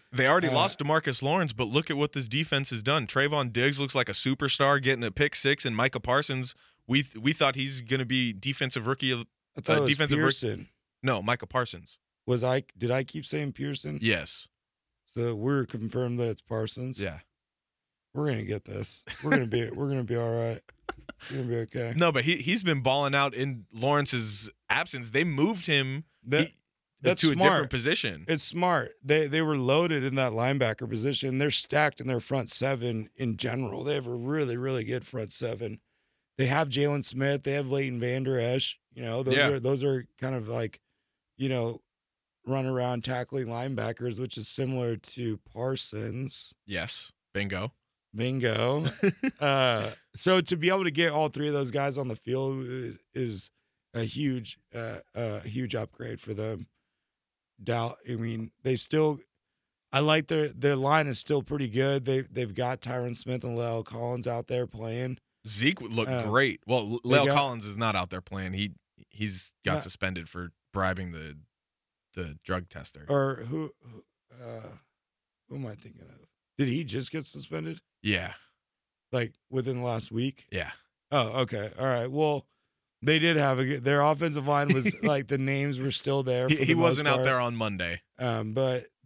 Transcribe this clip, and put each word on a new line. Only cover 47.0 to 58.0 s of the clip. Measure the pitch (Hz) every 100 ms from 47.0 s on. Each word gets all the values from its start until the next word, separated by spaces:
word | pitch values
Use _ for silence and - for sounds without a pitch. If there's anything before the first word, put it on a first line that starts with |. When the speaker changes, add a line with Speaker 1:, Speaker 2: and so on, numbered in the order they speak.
| - _ _
Speaker 1:
Bingo. | 101 101 95 113 - _ _ _
Speaker 2:
Bingo. | 107 123 131 117 110 120 147 123
Speaker 1:
<laughs> | - 196 - 262 -
Speaker 2:
Uh, | 143 135 127 113 107 - _
so | - 190 185
to | - 170
be | 170
able | 190
to | 175
get | 143 165
all | 147 151
three | 139 147
of |
those | 143 127
guys | 139 143 135
on | 127
the | 110
field | 120 131 135 135 127
is, | 127 117 - _ 131
is | 120 95 - _ _ _ _ 120
a |
huge, | 110 139 143 127 104 - _ 117
uh, | 113 104 - 113
a | 113 104
huge | - 120 120
upgrade | 110 110 - 117 110
for | 110 104
them. | 110 110 - _ _ _ _ _ _ _ _ -
Dal-, | 104 117 117 -